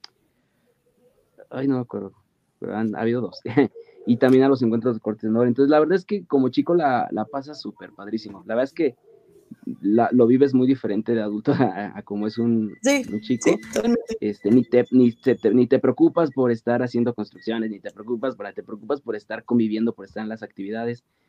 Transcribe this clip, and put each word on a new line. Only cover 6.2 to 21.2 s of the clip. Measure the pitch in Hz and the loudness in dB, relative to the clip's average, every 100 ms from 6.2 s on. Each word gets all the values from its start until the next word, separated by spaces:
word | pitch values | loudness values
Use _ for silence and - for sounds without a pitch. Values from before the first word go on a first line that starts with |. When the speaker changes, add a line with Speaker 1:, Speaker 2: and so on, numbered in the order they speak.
| 175 | 0
Speaker 1:
como | 139 127 | 0 2
chico | 143 139 | 0 0
la, | 175 147 120 - | 0 2 0 -2
la | 101 110 | -6 -6
pasas | 139 139 151 | -8 -12 -14
súper | 107 - 95 | -16 -16 -18
padrísimo. | - 101 110 104 98 90 | -16 -10 -10 -10 -16 -6
La | 117 | -4
verdad | |
es | 135 | -4
que | - 147 - _ _ _ _ _ - - - | -2 -4 -4 _ _ _ _ _ -16 -14 -6
la, | 95 113 113 | 0 2 4
lo | 123 117 | 4 6
vives | 127 139 | 6 4
muy | 127 127 | 4 2
diferente | 135 104 101 110 | 0 -2 -4 -2
de | 113 | -2
adulto | 107 104 143 | -2 -4 -2
<laughs> | 147 | 2
a, | 113 90 101 104 | 0 0 -10 -12
a | |
como | - 104 107 | -10 -6 -6
es | 117 | -2
un, | 117 113 107 - | 0 0 -2 -4
Speaker 2:
Sí, | 254 277 - | 0 0 -2
Speaker 1:
un | 214 | -8
chico. | - 127 - - | -4 -2 0 -2
Speaker 2:
sí, | - | -2
totalmente. | - 226 233 - - | -2 0 -2 -4 -6
Speaker 1:
Este, | - - - | -6 -4 2
ni | 127 | 4
te, | - 123 120 | 4 2 4
ni | 127 120 | 4 4
se | - 131 117 | 2 -2 0
te, | 110 | 2
ni | 120 120 | 2 4
te | 127 | 2
preocupas | 175 - 165 170 156 | 2 4 2 4 0
por | 135 123 | 0 0
estar | 117 117 120 | 0 -2 -2
haciendo | 123 120 120 117 | -2 -2 -2 -4
construcciones, | 104 - 110 113 110 | -10 -10 -8 -6 -6
ni | 98 | -8
te | 101 | -14
preocupas | 104 107 117 131 113 | -16 -8 -6 -6 -8
por, | 101 | -12
te | 104 | -12
preocupas | 101 107 110 110 | -14 -16 -8 -8
por | 117 107 | -6 -10
estar | - 110 - | -10 -12 -2
conviviendo, | 120 110 110 113 | 0 0 -2 -4
por | - 98 | -6 -14
estar | 107 | -12
en | 110 | -12
las | 110 | -12
actividades. | 107 - 98 110 117 120 _ _ | -14 -14 -12 -8 -8 -10 _ _